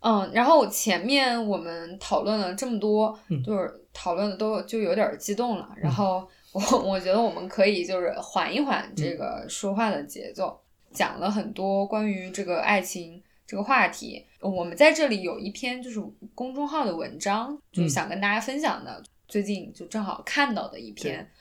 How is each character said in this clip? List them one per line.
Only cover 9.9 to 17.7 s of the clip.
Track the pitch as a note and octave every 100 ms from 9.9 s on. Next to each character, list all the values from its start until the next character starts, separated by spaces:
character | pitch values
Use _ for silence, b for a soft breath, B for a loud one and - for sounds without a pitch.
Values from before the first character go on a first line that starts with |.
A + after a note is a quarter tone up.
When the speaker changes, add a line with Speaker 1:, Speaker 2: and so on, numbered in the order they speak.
Speaker 1:
的 | D#3
节 | C#3+ - -
奏， | - F#3
Speaker 2:
嗯。 | - _ _ _
Speaker 1:
讲 | - E3+ B2
了 | F3+
很 | G#3 -
多 | - F#3+ G3 G3
关 | G#3+ G#3+
于 | F#3+ F#3
这 | F#3
个 | F#3 F3
爱 | - G3+
情 | F#3+ F3+ E3 E3+ - _ -
这 | G3+
个 |
话 | G#3 C4 F#3
题。 | - A#2 - - _
我 | F#3+ F#3
们 | F3 E3+
在 | D4+
这 | D#4+ D4
里 | G#3
有 | F3 D#3
一 | F#3
篇 | G3+ B3 B3+
就 | B3
是 | G#3+ F#3 - G#3+
公 | - B3
众 | C4 D4
号 | D#4 B3
的 | E3
文 | C#3 D3+
章， | G3 G#3 B3
Speaker 2:
嗯。 | D4 _